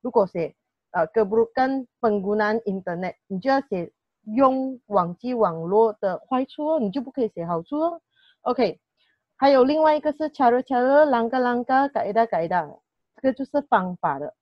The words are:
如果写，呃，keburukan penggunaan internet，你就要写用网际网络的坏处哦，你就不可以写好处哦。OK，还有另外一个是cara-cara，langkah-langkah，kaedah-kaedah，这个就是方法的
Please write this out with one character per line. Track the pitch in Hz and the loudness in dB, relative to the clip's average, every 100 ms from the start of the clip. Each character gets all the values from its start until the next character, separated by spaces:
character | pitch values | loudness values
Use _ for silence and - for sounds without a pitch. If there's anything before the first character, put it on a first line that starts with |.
如 | 247 | 0
果 | 233 190 | 0 0
写， | 185 165 _ _ _ _ | -2 -6 _ _ _ _
呃， | 180 160 | -4 -2
keburukan | 226 202 220 226 - 262 269 247 _ | 0 0 0 0 0 -2 -2 -8 _
penggunaan | 233 208 190 208 208 226 | -2 0 -2 -2 0 -2
internet， | 214 190 185 175 185 - _ | -4 -8 -8 -8 -8 -10 _
你 | 190 | -6
就 | 262 | 0
要 | 269 | -2
写 | 269 185 170 _ _ _ 220 | -2 -6 -6 _ _ _ -6
用 | 220 269 262 262 254 _ | 2 2 2 -6 -10 _
网 | 202 175 170 | -2 -2 -6
际 | 240 | -6
网 | 247 202 165 | 0 0 0
络 | 165 208 226 | 0 2 2
的 | 214 196 180 | 0 -4 -6
坏 | _ 254 | _ -4
处 | 269 - 302 | -4 -6 -2
哦， | 320 | -2
你 | 208 | -2
就 | 226 | -4
不 | 240 | -8
可 | - | -4
以 | 220 | -4
写 | - 165 | -4 -6
好 | 170 | -6
处 | 170 294 | -4 -4
哦。 | 330 339 _ _ _ _ | -4 -4 _ _ _ _
OK， | - 254 208 - _ _ _ _ _ _ | -4 0 -2 -2 _ _ _ _ _ _
还 | 277 | 4
有 | 269 | 6
另 | 262 311 | 4 4
外 | 311 302 | 2 2
一 | |
个 | 302 | -2
是 | 294 311 | -4 -8
cara-cara，langkah-langkah，kaedah-kaedah， | - 247 247 254 247 254 285 302 240 226 262 247 240 247 262 277 220 - 214 226 175 165 180 151 - _ _ _ _ | 2 2 2 0 0 4 4 4 2 0 -2 0 -2 0 0 2 -2 -2 0 0 -2 -2 -2 -4 -12 _ _ _ _
这 | |
个 | 269 | -4
就 | 269 269 | -2 -4
是 | 285 | -4
方 | 277 214 185 180 | 0 0 0 -4
法 | 165 139 | -4 -4
的 | 156 _ | -8 _